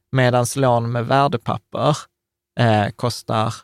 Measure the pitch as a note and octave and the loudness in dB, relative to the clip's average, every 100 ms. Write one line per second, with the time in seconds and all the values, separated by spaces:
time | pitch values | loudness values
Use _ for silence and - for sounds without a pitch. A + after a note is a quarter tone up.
0 | _ C3+ B2 B2 A#2+ C#3 C3 A#2+ A#2 A#2+ | _ 0 2 2 0 0 2 2 0 -4
1 | A#2+ C3+ C#3+ A#2+ - - - - B2+ D3 | 0 2 2 0 -4 -6 -8 -2 0 -2
2 | - _ _ _ _ - A#2+ G#2+ G2+ - | -6 _ _ _ _ -2 2 2 0 -4
3 | B2 - - A2+ A2+ - | -6 -6 -4 -2 -2 -6